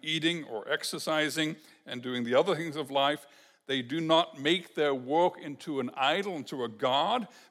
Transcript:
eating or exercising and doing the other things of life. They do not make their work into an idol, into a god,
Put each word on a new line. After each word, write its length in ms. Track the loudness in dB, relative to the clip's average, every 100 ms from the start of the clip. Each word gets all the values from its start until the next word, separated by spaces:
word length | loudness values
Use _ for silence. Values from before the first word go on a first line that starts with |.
eating 440 | -6 0 0 -2 -4
or 220 | -8 -4
exercising 920 | -4 -4 -6 -2 0 0 0 -2 -4 -14 _ -12
and 160 | -8
doing 220 | -6 -4
the 100 | 2
other 220 | 4 4 0
things 200 | -2 -6
of 140 | -2
life. 380 | 2 2 0 -6 -20 -20 _ -4
They 160 | -4
do 180 | -2 -2
not 400 | 4 4 4 0
make 320 | 0 0 -2
their 220 | 0 2 0
work 420 | 0 2 2 0
into 400 | -10 -10 -6 -4
an 120 | -4 0
idol, 420 | 2 2 -2 -6
into 260 | -6 -4
a 40 | -4
god, 600 | -2 2 2 2 0 -4 -12 -18